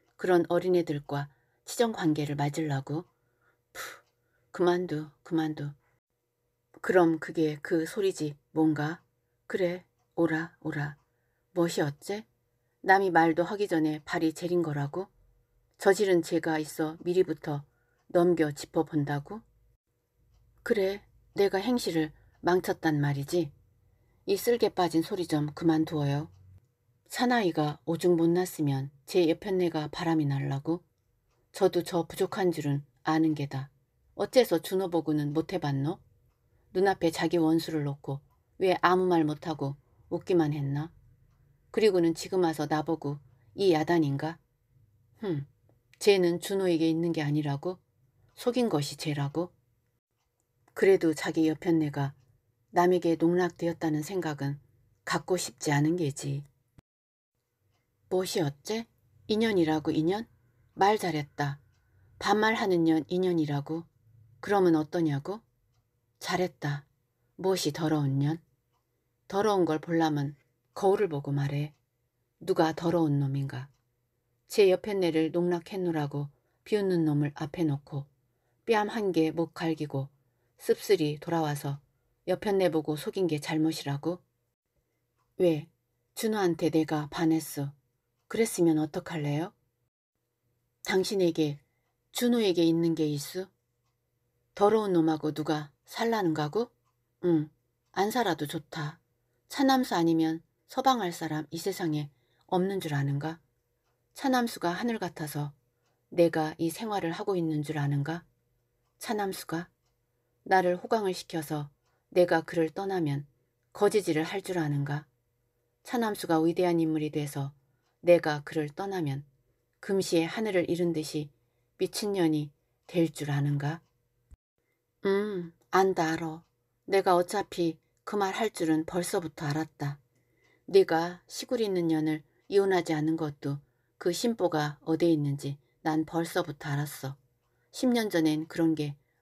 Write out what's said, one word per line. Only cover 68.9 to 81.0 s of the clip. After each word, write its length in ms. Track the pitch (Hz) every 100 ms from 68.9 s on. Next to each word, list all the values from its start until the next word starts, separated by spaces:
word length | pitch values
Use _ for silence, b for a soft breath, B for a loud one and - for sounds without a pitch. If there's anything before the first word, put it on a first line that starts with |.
| _ _ _ -
더러운 360 | 196 214 196
걸 140 | 160 156
볼라면 580 | 170 165 160 147 143 - _ _ _
거울을 340 | - 196 208 190
보고 240 | 143 143
말해. 420 | 143 143 143 151 _ _ _ _ _ _ -
누가 320 | 170 180 160
더러운 480 | 160 165 175 156 143
놈인가? 480 | 139 139 135 127 135 _ _ _ _ _ _ _ -
제 220 | - 190
옆에 240 | 185 214
내를 360 | 196 175 160 160
농락했노라고 960 | 170 175 175 - 196 180 160 147 143 143 _ _ _
비웃는 400 | - 208 196 175
놈을 280 | 156 147 147
앞에 300 | 147 151 -
놓고 420 | 160 139 - 139 139 _ _ _ _ _ -
뺨 220 | 220 208
한 240 | 220 202
개 180 | 165 160
못 240 | 156 165
갈기고 540 | - 165 156 147 135 139 _ _ _ _ _
씁쓸히 600 | - 226 - 185